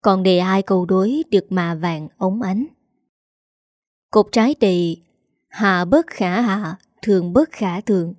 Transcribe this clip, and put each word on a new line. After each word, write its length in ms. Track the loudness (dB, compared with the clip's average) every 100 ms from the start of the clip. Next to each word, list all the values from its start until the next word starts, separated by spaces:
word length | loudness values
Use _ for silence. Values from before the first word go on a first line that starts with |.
Còn 220 | 2 2
đề 160 | 2 2
hai 220 | 2 -2
câu 240 | 0 -2 2
đối 380 | 0 0 -2 0
được 200 | -2 0
mạ 240 | -4 -2 -4
vàng 320 | -4 -6 -10 _
óng 240 | -4 -4
ánh. 240 | -4 -4 -6 _ _ _ _ _ _ _ _ _ _ _ _ _ _
Cột 140 | 0 2
trái 240 | 2 0 2
đề, 360 | 2 2 0 -4 _ _ _ _ _
hạ 380 | -2 0 0 2
bất 220 | 2 2
khả 340 | -4 -2 0
hạ, 340 | 0 -2 -6 -10 _ _
thượng 320 | 0 0 2
bất 160 | 0 0
khả 300 | -2 -4 -4
thượng. 320 | -2 0 -2